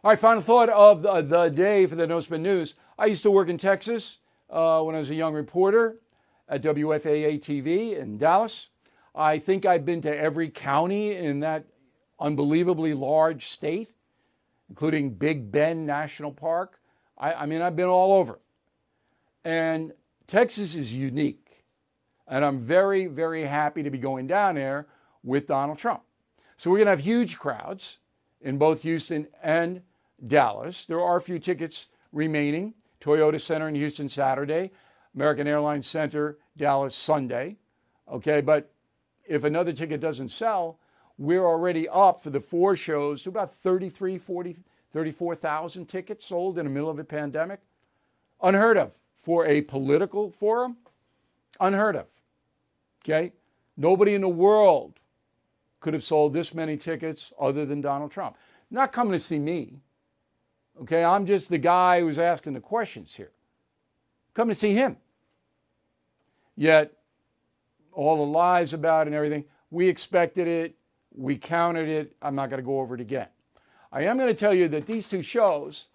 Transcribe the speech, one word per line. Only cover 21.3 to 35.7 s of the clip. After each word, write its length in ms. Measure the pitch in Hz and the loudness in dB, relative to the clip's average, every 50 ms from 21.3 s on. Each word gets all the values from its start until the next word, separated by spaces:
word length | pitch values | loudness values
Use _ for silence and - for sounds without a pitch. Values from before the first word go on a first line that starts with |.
| - _ _ _ _ _ _ _ _ _ _ _ _ _ _ _ _ _ _ | -4 _ _ _ _ _ _ _ _ _ _ _ _ _ _ _ _ _ _
And 180 | - 131 135 147 | -6 -2 0 0
I'm 140 | 143 139 131 | 0 -2 -4
very, 480 | 117 117 165 185 196 196 196 190 190 | -4 2 2 4 4 4 2 0 -2
very 380 | 175 139 135 165 160 165 160 156 | -4 -4 -4 -4 -4 -4 -6 -6
happy 400 | 139 143 147 151 151 151 160 147 | -4 -2 -2 -2 -2 -4 -4 -6
to 60 | 143 | -6
be 80 | 135 131 | -6 -6
going 280 | 120 135 135 131 127 | -4 -6 -4 -6 -4
down 300 | 135 175 202 208 190 175 | -2 0 0 2 0 0
there 320 | 143 135 135 135 143 147 _ _ _ _ _ _ _ | -2 -4 -4 -6 -6 -8 _ _ _ _ _ _ _
with 240 | _ 123 131 143 143 | _ -2 -2 -2 0
Donald 320 | - 147 135 139 147 104 - | 0 -2 -2 -2 -4 -6 -4
Trump. 240 | - 233 180 - _ _ _ _ _ _ _ _ _ _ _ | -4 -4 -4 -4 _ _ _ _ _ _ _ _ _ _ _
So 160 | _ - 170 | _ 0 2
we're 60 | 185 208 | 4 6
gonna 120 | 220 208 | 6 6
have 80 | 190 147 | 4 2
huge 400 | 139 190 233 240 240 165 - - | 2 0 2 2 0 0 -4 -8
crowds 600 | - 143 120 107 - - 196 190 - - - _ _ _ _ _ _ _ _ _ | -8 -8 -8 -6 -10 -14 -14 -12 -14 -18 -18 _ _ _ _ _ _ _ _ _
in 180 | - 139 135 139 | -8 -6 0 2
both 240 | 151 156 160 156 | 4 2 2 0
Houston 460 | 156 160 165 160 - - 175 151 151 - _ _ - | -2 -6 -6 -6 -6 -6 -6 -8 -8 -10 _ _ -4
and 360 | 156 156 170 170 170 180 180 _ _ _ _ _ _ _ _ 139 113 | -2 0 0 0 -2 -6 -10 _ _ _ _ _ _ _ _ -6 2
Dallas. 580 | 147 147 131 113 104 110 120 160 180 - - | 4 4 4 4 0 -6 -10 -12 -12 -14 -10
There 140 | - 165 165 | -6 -4 -2
are 160 | 180 180 175 | 0 2 0
a 40 | 175 | 0
few 200 | 175 - 180 160 | -2 -4 -10 -8
tickets 480 | - 180 180 139 165 160 - - - _ _ _ _ _ | -4 -4 -4 -4 -6 -12 -12 -18 -20 _ _ _ _ _
remaining. 600 | - 147 156 160 151 147 147 147 147 165 196 214 220 _ _ _ _ _ | -6 -4 -4 -2 0 0 0 0 -2 -4 -6 -8 -12 _ _ _ _ _
Toyota 400 | - 151 147 156 156 151 151 151 | 0 2 4 4 4 4 2 0
Center 280 | - - 165 156 156 156 | -4 -4 -4 -4 -2 -4
in 60 | 151 | -4
Houston 340 | 143 147 151 147 - 147 135 | -4 -4 -4 -6 -8 -10 -10
Saturday, 600 | - 139 139 131 131 135 143 139 156 170 190 185 _ _ _ _ _ _ _ _ _ | -4 -2 -2 0 0 -2 -4 -4 -4 -4 -4 -6 _ _ _ _ _ _ _ _ _
American 320 | 131 139 151 151 143 143 147 | -2 0 0 0 0 -2 0
Airlines 400 | 147 151 147 151 | 0 0 0 -2